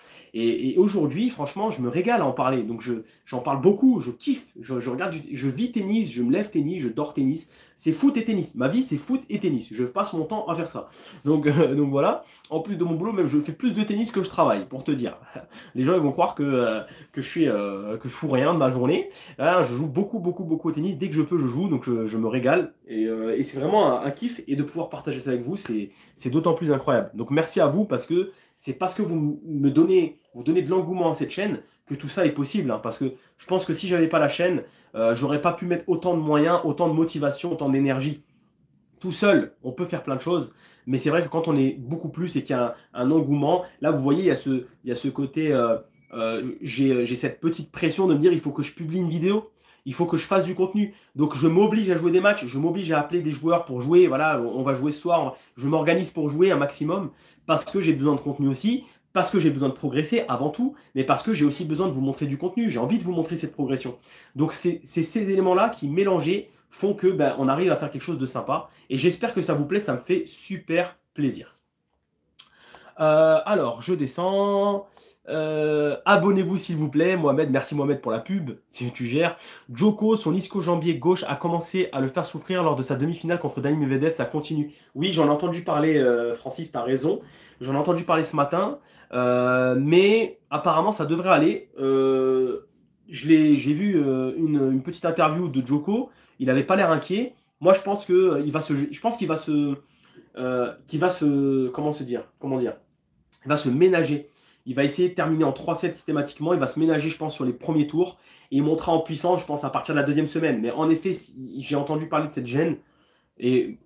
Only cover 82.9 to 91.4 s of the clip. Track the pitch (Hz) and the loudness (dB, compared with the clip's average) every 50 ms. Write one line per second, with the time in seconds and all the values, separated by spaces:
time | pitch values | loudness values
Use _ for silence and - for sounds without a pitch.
82.9 | 135 127 139 165 165 - - 160 175 170 175 - - 143 - 143 151 156 143 131 | -2 -2 -2 -2 -4 -4 -4 -4 -4 -2 -2 -6 -6 -4 -2 0 0 0 0 0
83.9 | 135 135 143 160 160 - 123 - - 151 147 - 156 151 147 147 - - _ _ | 0 0 0 0 0 -2 -4 -4 -4 -6 -4 -4 -4 -4 -4 -4 -8 -16 _ _
84.9 | _ 135 165 196 175 160 151 147 147 147 180 175 165 175 - 180 156 147 151 160 | _ -4 -2 0 2 2 4 4 2 2 0 -2 -4 -4 -4 -2 0 2 2 4
85.9 | 156 147 131 123 120 117 117 120 117 - - 135 - - 160 - - 127 117 123 | 4 4 4 4 2 2 0 -2 -4 -6 -8 -10 -10 -10 -10 -8 -6 -6 -2 -2
86.9 | 135 131 147 165 202 - - - - - - - - _ 123 131 139 143 156 175 | -2 0 0 0 -2 -2 -6 -14 -20 -20 -20 -20 -18 _ -6 -4 -2 0 0 0
87.9 | 175 165 170 - 165 160 160 - - 151 143 143 170 175 202 262 285 - - _ | 0 0 2 0 0 0 0 0 0 0 0 0 0 -2 -2 -2 -4 -10 -14 _
88.9 | _ - - _ - 127 123 123 123 123 123 123 127 127 127 127 127 127 139 147 | _ -20 -20 _ -2 0 2 2 2 2 2 2 2 2 2 2 2 2 2 4
89.9 | 165 180 196 202 214 226 220 - - - _ _ 143 151 - 180 156 160 180 208 | 6 6 6 6 6 4 2 0 -4 -12 _ _ -6 0 0 2 2 4 2 2
90.9 | 208 - 156 143 165 165 175 185 175 139 | 0 0 -2 -2 -2 -2 2 4 4 6